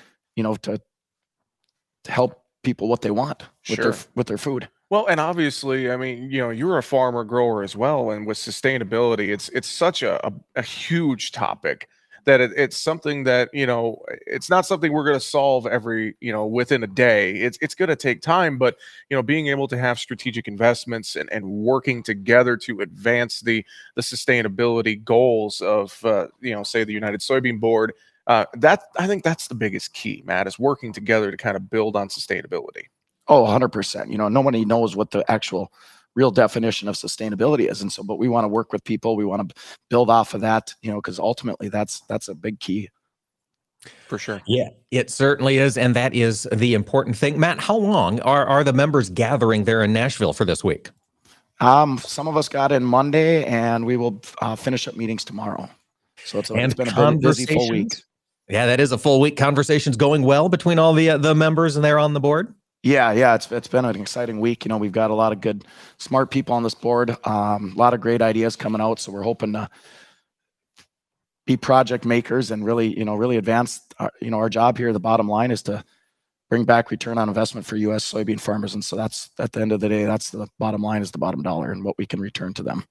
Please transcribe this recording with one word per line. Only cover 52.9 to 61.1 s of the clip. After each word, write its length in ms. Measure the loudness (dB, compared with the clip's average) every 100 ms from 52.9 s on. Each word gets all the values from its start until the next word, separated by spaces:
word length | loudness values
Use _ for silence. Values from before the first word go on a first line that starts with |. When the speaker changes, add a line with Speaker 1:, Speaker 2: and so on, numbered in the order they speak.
| 2 4 2 4 2
Speaker 1:
and 420 | 2 0 0 0 0
we 100 | 0
will, 260 | -2 -6 -12 -6
uh, 120 | -6
finish 320 | -4 -4 -4 -4
up 100 | -6
meetings 280 | -6 -6
tomorrow. 440 | -8 -10 -8 -8 -12 _ _ _ _ _
So 140 | -10 -8
it's, 120 | -4
Speaker 3:
And 100 | -2
Speaker 1:
it's 140 | 0
been 140 | -2 -2
a 40 |
bu-, 240 | 4 4 4
busy 260 | 2 2 0
full 240 | 0 0
week. 200 | 0 -2
Speaker 3:
conversations? 160 | -6 _ _ _ _ -4
Yeah, 180 | 0 2
that 140 | 4
is 120 | 2
a 60 | 2
full 220 | 4 6
week. 160 | 4 4
Conversations 600 | 2 2 2 2 2 2
going 280 | 4 4
well 240 | 4 4 4
between 280 | 2 2 6
all 140 | 6
the, 180 | 6 6